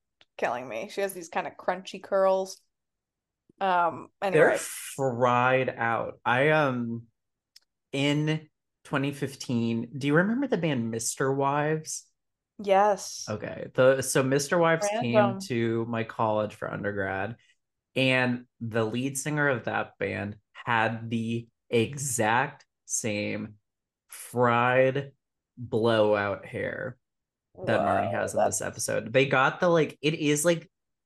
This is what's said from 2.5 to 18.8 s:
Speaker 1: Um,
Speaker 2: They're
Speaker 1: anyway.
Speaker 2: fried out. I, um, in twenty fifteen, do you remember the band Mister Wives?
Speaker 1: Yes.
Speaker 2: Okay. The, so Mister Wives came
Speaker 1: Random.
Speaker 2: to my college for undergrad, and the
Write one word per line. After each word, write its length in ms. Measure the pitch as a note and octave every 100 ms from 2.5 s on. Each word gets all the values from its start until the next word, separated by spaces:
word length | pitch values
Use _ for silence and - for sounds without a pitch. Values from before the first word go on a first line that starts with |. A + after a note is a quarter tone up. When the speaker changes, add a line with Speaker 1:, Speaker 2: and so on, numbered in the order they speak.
| - _ _ _ _ _ _ _ _ _ _
Speaker 1:
Um, 480 | F#3+ F3+ E3+ - - _
Speaker 2:
They're 300 | G3 E3 D#3+
Speaker 1:
anyway. 60 | A2 - - - -
Speaker 2:
fried 760 | C3+ A#2 B2 B2 B2+ C3 B2+ -
out. 420 | A#2 A2+ A2+ - A#2
I, 240 | B2 D3
um, 540 | D#3 C#3+ B2 A#2 A#2 A#2 _ _ _ _ - _ _ _
in 560 | C#3 C#3+ D3 D3+ D#3 - _ _ _ -
twenty 260 | C#3+ C#3
fifteen, 760 | C#3+ C3+ - - A#2+ A#2 A#2 A#2+ C3+
do 120 | C#3+
you 80 | D3+
remember 320 | G3 A#3+ C#4
the 100 | G3
band 320 | E3 C3 A2+
Mister 420 | A2+ - - C3+
Wives? 720 | C#3 C#3 D3 D3 D#3 D#3 - - _ _ _ _ -
Speaker 1:
Yes. 680 | G3+ F#3+ G#3 F#3+ - - -
Speaker 2:
Okay. 380 | G#2+ - - - -
The, 260 | C3 C3+
so 220 | C3 D3
Mister 340 | C3 C#3 C#3+ F3+
Wives 300 | E3 E3 - A3
came 140 | A#2+ D#3+
Speaker 1:
Random. 240 | G3+ F#3+ -
Speaker 2:
to 380 | A#2 A#2 A2+ A2+
my 160 | A2+
college 520 | A2+ - A2+ G#2+ G#2 -
for 160 | -
undergrad, 640 | - G#2 G2+ F#2+ F#2+ G#2 B2 _ _ _ _ _ B2+
and 500 | C3 C3 B2 B2 - _
the 240 | A#2 A2+